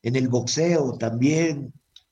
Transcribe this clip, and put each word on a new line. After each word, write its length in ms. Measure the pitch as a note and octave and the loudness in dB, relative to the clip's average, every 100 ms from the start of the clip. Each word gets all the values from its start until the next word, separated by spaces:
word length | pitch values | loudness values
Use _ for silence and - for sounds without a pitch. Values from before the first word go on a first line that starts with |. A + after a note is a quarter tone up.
en 140 | A2+ C3 | -2 0
el 120 | B2+ | 2
boxeo 680 | B2 A#2+ D#3 E3+ E3 C3+ - | 0 0 0 2 2 0 -2
también, 760 | A2+ A2+ C3+ D#3 E3 C#3+ C3 - _ - _ | -4 0 2 2 0 -2 -8 -16 _ -20 _